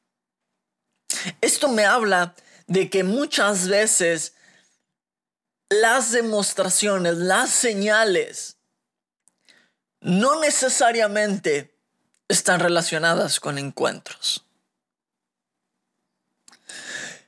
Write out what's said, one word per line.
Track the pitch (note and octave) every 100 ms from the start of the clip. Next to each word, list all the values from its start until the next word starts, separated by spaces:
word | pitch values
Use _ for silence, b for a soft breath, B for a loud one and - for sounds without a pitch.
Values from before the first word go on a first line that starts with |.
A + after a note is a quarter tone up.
| _ _ _ _ _ _ _ _ _ _ - B F#3 -
Esto | A#3+ - C#4+
me | A3+ G3+
habla | A#3+ G#3+ F#3 F3 - b b -
de | F3+ F3+
que | G3
muchas | F#3 A#3 D#4 C4 G#3 G3+ F3+
veces | G3+ G#3+ - E3+ E3 - b b b b b _ _ _ _ _ _ _ _ -
las | G#3 A3+ B3+ A3+
demostraciones, | A#3+ A3+ G#3+ F#3+ - F#3+ F#3 G#3 G3 F3 E3+
las | F3+ G3 C#4
señales, | - B3 G3+ G#3 G#3+ A3+ F3 - - - - _ _ _ _ _ _ _ _ b b b b _ _
no | - F3+ B3+ D#4
necesariamente | D4+ - C4 B3 A#3+ A#3 G#3 G#3 G#3 G3 E3+ C#3+ C#3 _ _ _ _ _ -
están | F#3 - F3+
relacionadas | F3 E3+ E3+ D#3+ E3 E3 D#3 -
con | D#3 C#3+
encuentros. | C#3 - C3+ - - - - - - _ _ _ _ _ _ _ _ _ _ _ _ _ _ _ _ _ _ _ _ B B B B B B B